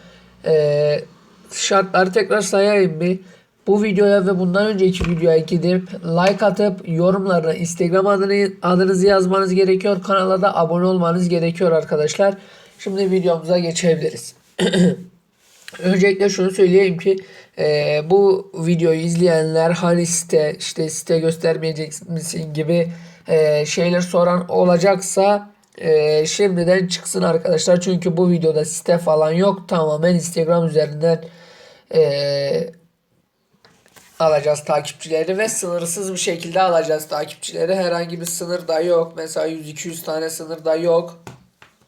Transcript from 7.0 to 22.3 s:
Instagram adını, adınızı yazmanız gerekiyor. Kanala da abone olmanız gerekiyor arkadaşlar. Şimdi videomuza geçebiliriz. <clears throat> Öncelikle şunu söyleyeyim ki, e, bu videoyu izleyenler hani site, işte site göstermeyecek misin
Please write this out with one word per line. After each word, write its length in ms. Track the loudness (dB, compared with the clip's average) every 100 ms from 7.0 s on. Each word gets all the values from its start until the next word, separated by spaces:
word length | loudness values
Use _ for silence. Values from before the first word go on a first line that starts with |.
| 0 0 0 0 0
Instagram 540 | -2 -4 -2 0 2 2
adını, 440 | 2 2 0 0 -2
adınızı 460 | 0 2 2 4 4
yazmanız 460 | 4 2 2 2
gerekiyor. 500 | 2 2 2 0 -2
Kanala 380 | 0 0 2 2
da 140 | 0 0
abone 300 | 0 0 0
olmanız 440 | 2 0 0 0
gerekiyor 420 | 0 -2 0 0
arkadaşlar. 680 | 0 0 0 0 0 0 0 -8 -20 -20 -14
Şimdi 320 | -6 -2 0
videomuza 460 | 0 0 -2 0 0
geçebiliriz. 800 | 0 -2 0 0 -2 -8 -16 -20 _ -4
<clears throat> 40 | 0 4 2 2 -8 _ _ _ _ _ -20 -6
Öncelikle 460 | 0 2 2 2 0
şunu 220 | 0 -2
söyleyeyim 460 | 2 4 6 4 0
ki, 200 | -2 -2 -4 -20 -16 -4
e, 420 | -2 0 0 -2 2
bu 420 | 4 4 2 -2
videoyu 460 | -6 0 2 2 0
izleyenler 720 | 0 2 2 2 2 2 0
hani 340 | 0 0 0 0
site, 500 | -4 0 0 0 -4
işte 300 | -8 -6 -6
site 300 | -6 -2 0
göstermeyecek 880 | 0 -2 -2 -2 -4 -6 -8 -12 -10
misin 440 | -8 -8